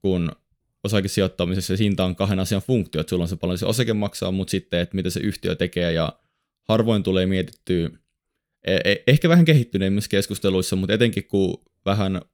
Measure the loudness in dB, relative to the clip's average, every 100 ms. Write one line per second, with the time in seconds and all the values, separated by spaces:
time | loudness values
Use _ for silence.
0 | 0 0 -2 -6 _ _ _ _ -2 0
1 | 0 0 0 0 -2 -2 -2 0 0 0
2 | -2 0 -2 0 -2 -2 0 -2 0 -4
3 | -2 -2 -2 -4 -4 -2 -2 -2 0 -2
4 | -4 -4 -4 -2 -2 -4 -2 -4 -2 -2
5 | -4 -4 -6 -4 -6 -2 -2 -2 -2 0
6 | -2 -6 _ _ _ _ -2 0 2 0
7 | 0 0 0 -2 -4 -10 -2 -2 -2 -8
8 | _ _ _ _ _ _ -2 0 0 0
9 | 4 4 6 6 6 4 2 -2 0 -2
10 | 0 -2 -2 -2 0 0 0 -2 0 2
11 | 2 0 -2 0 0 -2 _ _ -2 0
12 | 0 -2 -6